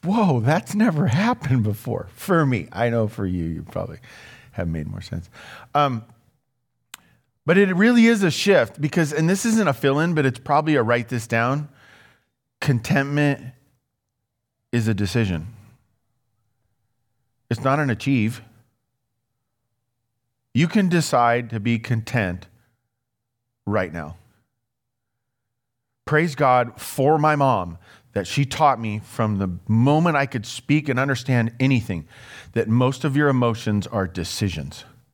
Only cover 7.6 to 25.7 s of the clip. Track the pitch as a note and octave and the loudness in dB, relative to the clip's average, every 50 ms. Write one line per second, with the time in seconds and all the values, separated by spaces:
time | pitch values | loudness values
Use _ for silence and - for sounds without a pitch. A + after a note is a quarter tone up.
7.6 | G3+ F#3+ F#3 F3 G#3 A3+ B3 A#3+ A3+ A#3 A#3 G#3+ G3 F3 - - - G3+ G3 D#3+ | 4 4 4 4 4 4 6 6 6 6 6 4 2 0 0 0 2 4 4 4
8.6 | A#2+ G2+ - - C#3+ D3+ - F3+ E3 C#3+ D3+ D3 D#3+ E3 F#3+ G3 - A#3 A3 A3 | 4 2 -2 -6 -6 -2 0 0 0 0 0 0 0 0 0 0 0 0 0 2
9.6 | G#3 E3 C3 - - C#3 C3+ D3 D#3+ E3+ F3 D3+ C#3+ C3+ B2 - - - C#3+ D3 | 2 2 0 2 0 0 2 2 0 0 0 2 0 0 0 -4 -4 0 0 0
10.6 | D3+ D#3+ D3+ C#3 A#2 A2 A#2+ A#2+ A#2+ A2+ C3 A#2+ A2 A2 A#2 A2+ A#2 B2 C3+ D3 | 2 2 2 2 2 2 2 0 0 -4 -6 -6 -4 -2 0 0 2 0 -2 -4
11.6 | D3+ D3 _ _ _ - - - _ _ _ _ _ _ _ _ _ _ _ _ | -6 -10 _ _ _ -20 -20 -20 _ _ _ _ _ _ _ _ _ _ _ _
12.6 | - - C3+ A#2 A2+ - E3+ C#3 C#3 C#3 C#3+ D3 D3 D3 C#3 - - B2+ - _ | -2 0 0 0 0 0 0 0 0 0 0 0 2 2 0 -2 -6 -16 -20 _
13.6 | _ _ _ _ _ _ _ _ _ _ _ _ _ _ _ _ _ _ _ _ | _ _ _ _ _ _ _ _ _ _ _ _ _ _ _ _ _ _ _ _
14.6 | _ _ - A#2+ A2 A2 A2 F#2 G#2 F#2 - B2 A2+ G2 F2+ D#2+ D#2+ G2+ - - | _ _ -4 -2 0 0 0 -2 -2 -2 0 0 0 0 -2 -4 -6 -10 -16 -20
15.6 | - - - _ _ _ _ _ _ _ _ _ _ _ _ _ _ _ _ _ | -20 -20 -20 _ _ _ _ _ _ _ _ _ _ _ _ _ _ _ _ _
16.6 | _ _ _ _ _ _ _ _ _ _ _ _ _ _ _ _ _ _ A#2 A2 | _ _ _ _ _ _ _ _ _ _ _ _ _ _ _ _ _ _ -6 -2
17.6 | A2+ C3+ C3+ D3 D3+ C3+ A#2 G#2+ - C3+ C#3 B2+ G#2 A2+ - - - - _ _ | 0 0 0 0 0 -2 -2 -2 -2 0 0 2 0 -2 -4 -6 -16 -20 _ _
18.6 | _ _ _ _ _ _ _ _ _ _ _ _ _ _ _ _ _ _ _ _ | _ _ _ _ _ _ _ _ _ _ _ _ _ _ _ _ _ _ _ _
19.6 | _ _ _ _ _ _ _ _ _ _ _ _ _ _ _ _ _ _ _ A#2 | _ _ _ _ _ _ _ _ _ _ _ _ _ _ _ _ _ _ _ 0
20.6 | D#3+ E3 - A3+ G3 F#3 E3 F3 D#3 - - B2+ A#2+ A#2+ A#2 A#2+ A#2+ A2+ A#2 A2+ | 0 2 2 2 2 4 2 0 0 2 2 2 4 4 2 2 -2 -4 -8 -4
21.6 | G2+ A#2+ A#2 A2+ A2+ - B2+ A#2 A2 - - B2 G#2 F#2 F2 F2 - - _ _ | 0 0 0 0 0 -2 -2 -2 -2 -2 -2 -2 0 0 -4 -6 -12 -18 _ _
22.6 | _ _ _ _ _ _ _ _ _ _ _ _ _ _ _ _ _ _ _ _ | _ _ _ _ _ _ _ _ _ _ _ _ _ _ _ _ _ _ _ _
23.6 | _ - G2+ G#2+ F#2 F2 D#2 E2+ D#2 D2+ E2+ - _ _ _ _ _ _ _ _ | _ -4 -2 -2 -2 -2 -6 -10 -12 -12 -14 -18 _ _ _ _ _ _ _ _
24.6 | _ _ _ _ _ _ _ _ _ _ _ _ _ _ _ _ _ _ _ _ | _ _ _ _ _ _ _ _ _ _ _ _ _ _ _ _ _ _ _ _
25.6 | _ _ | _ _